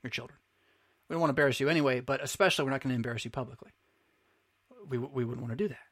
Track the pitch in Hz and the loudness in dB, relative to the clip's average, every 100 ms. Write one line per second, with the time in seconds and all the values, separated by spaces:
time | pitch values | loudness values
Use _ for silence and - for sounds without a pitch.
0 | - - 120 - _ _ _ _ _ _ | -8 -10 -10 -20 _ _ _ _ _ _
1 | _ 165 160 139 143 123 139 165 143 127 | _ 0 2 4 4 4 2 4 4 2
2 | 123 135 139 - 190 - 139 135 135 123 | 0 -2 -2 2 4 4 0 0 -2 -2
3 | 117 117 117 135 117 123 214 _ _ _ | -2 -4 -6 -6 -8 -12 -20 _ _ _
4 | _ _ _ _ _ _ _ 247 196 127 | _ _ _ _ _ _ _ -20 -6 -6
5 | 135 135 117 120 120 120 208 - - | -4 -2 -2 -4 -6 -2 -2 -4 -18